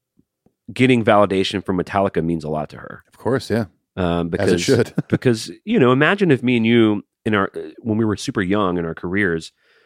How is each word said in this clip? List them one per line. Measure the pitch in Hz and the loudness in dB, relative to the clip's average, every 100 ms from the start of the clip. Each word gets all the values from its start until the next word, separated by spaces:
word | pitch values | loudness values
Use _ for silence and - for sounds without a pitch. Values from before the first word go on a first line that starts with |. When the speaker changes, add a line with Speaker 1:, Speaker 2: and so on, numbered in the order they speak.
| _ _ _ _ _ _ - | _ _ _ _ _ _ -16
Speaker 1:
getting | 104 127 123 | 0 2 4
validation | 110 104 101 95 95 101 | 4 4 4 2 -2 -4
from | - 92 | -4 -4
Metallica | 85 101 98 90 | -2 -2 0 -2
means | 82 85 | -2 -4
a | 76 | -4
lot | 76 76 | -8 -8
to | 67 | -12
her. | - - _ | -18 -20 _
Speaker 2:
Of | _ | _
course, | - 127 - | -4 -4 -2
yeah. | 104 107 _ _ - | -4 -4 _ _ -4
Speaker 1:
Um, | - 87 85 90 | -2 0 -2 -2
Speaker 2:
As | 98 | 0
it | 90 | 0
Speaker 1:
because, | |
Speaker 2:
should. | 87 135 - - | 2 2 2 -4
<laughs> | - | -4
Speaker 1:
because, | 113 131 110 - 87 | -2 0 -2 -4 -12
you | - 226 | -2 2
know, | 123 | 4
imagine | 127 151 196 190 | 4 2 2 2
if | 131 | 2
me | 120 123 | 2 2
and | 113 | 4
you | 117 110 104 - _ | 4 4 2 -6 _
in | - | -2
our, | 107 98 - 80 78 | 0 -2 -6 -14 -10
when | 113 107 | -4 -2
we | |
were | 110 101 | -2 -2
super | - 123 | -4 -4
young | 90 104 98 90 | -2 0 0 -2
in | |
our | 85 | -4
careers, | 80 87 95 101 82 - _ _ _ | -8 -6 -2 -2 -2 -6 _ _ _